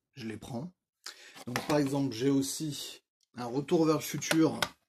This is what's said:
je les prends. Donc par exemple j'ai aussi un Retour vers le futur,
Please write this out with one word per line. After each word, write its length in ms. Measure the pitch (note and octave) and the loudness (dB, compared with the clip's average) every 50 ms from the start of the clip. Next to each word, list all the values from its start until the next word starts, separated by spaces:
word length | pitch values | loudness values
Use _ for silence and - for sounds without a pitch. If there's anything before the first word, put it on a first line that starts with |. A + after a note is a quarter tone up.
| _ _ _ | _ _ _
je 100 | C3 A2 | -10 -10
les 120 | A2+ G#2+ | -10 -10
prends. 360 | G#2 - - B2+ A#2 D3+ F3+ - _ _ _ _ _ _ - - - - - - - - | -10 -10 -10 -8 -8 -8 -10 -12 _ _ _ _ _ _ -16 -16 -16 -20 -20 -20 -14 -10
Donc 200 | B2 B2 - - | -6 -6 -4 0
par 100 | - D3+ | 2 2
exemple 380 | D3 C#3+ C3+ C#3+ C#3+ C#3 C3 A2 | 2 2 2 2 0 0 0 0
j'ai 160 | G#2+ B2+ C#3 | 0 2 4
aussi 720 | C#3 C3+ C3+ - - - D#3+ D3+ C#3+ - - - - - _ _ _ _ _ _ _ | 4 4 2 0 -4 -4 -6 -6 -6 -8 -10 -12 -14 -18 _ _ _ _ _ _ _
un 100 | A#2 B2 | -10 -8
Retour 400 | A#2+ A#2+ C#3 C#3+ - F3+ E3 D#3+ | -4 -4 -4 0 2 4 4 6
vers 120 | D#3 D#3 | 4 4
le 40 | D3 | 2
futur, 580 | - - - D3 - - D#3+ D#3+ D#3+ C#3+ A#2+ A#2 - - - _ _ | 0 -4 -6 -6 -4 0 4 4 4 4 4 0 -4 -6 -6 _ _